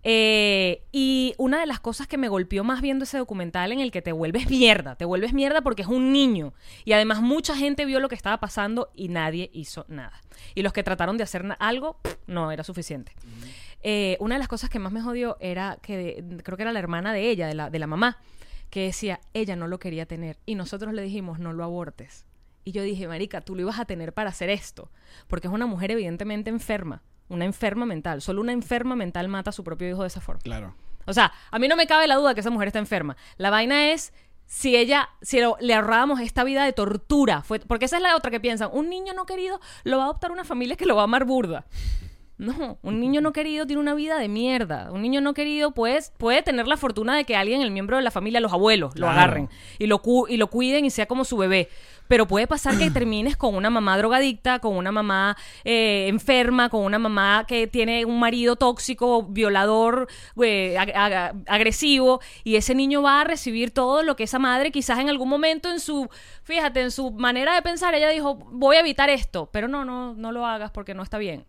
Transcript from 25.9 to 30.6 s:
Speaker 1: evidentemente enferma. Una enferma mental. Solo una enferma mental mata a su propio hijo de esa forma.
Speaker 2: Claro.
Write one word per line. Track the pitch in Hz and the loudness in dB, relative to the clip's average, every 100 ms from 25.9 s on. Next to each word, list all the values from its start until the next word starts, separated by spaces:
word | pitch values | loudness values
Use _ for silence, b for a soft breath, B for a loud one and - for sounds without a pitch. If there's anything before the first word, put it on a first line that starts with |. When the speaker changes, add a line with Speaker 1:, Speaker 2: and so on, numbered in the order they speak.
Speaker 1:
evidentemente | 226 180 170 208 208 214 | -2 -4 -6 -6 -6 -4
enferma. | 226 - 208 170 - _ _ _ | -6 -4 -6 -6 -12 _ _ _
Una | 175 | -4
enferma | 180 196 214 202 | -4 -2 -2 -2
mental. | 240 165 170 156 | -4 -4 -6 -6
Solo | - 196 | -4 -4
una | 233 | -2
enferma | 247 233 240 247 247 | -4 -2 -2 -2 -4
mental | 180 175 185 | -4 -4 -6
mata | 196 190 | -4 -6
a | |
su | - | -8
propio | 170 160 180 | -10 -8 -6
hijo | 185 | -4
de | 185 | -6
esa | 185 | -6
forma. | - - | -6 -4
Speaker 2:
Claro. | 127 113 | -4 -8